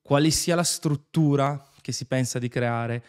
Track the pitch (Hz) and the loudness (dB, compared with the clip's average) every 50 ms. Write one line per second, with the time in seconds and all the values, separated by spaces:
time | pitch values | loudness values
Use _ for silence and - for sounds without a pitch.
0 | _ - 139 143 151 160 147 - - 175 170 170 170 - - - - 160 147 139 | _ 2 2 4 4 4 2 0 0 0 0 2 0 0 -2 -2 -2 -2 -2 -2
1 | _ _ - 165 160 147 143 139 135 143 147 143 - _ _ _ _ - 117 - | _ _ 0 2 4 4 4 2 2 0 -2 -6 -12 _ _ _ _ -10 -10 -10
2 | 120 _ 131 131 127 120 - 127 123 120 - 127 120 120 117 117 117 117 117 120 | -6 _ -2 -2 -2 -2 -4 -6 -6 -4 -4 -2 -2 -2 -2 -2 -4 -4 -6 -6
3 | - | -8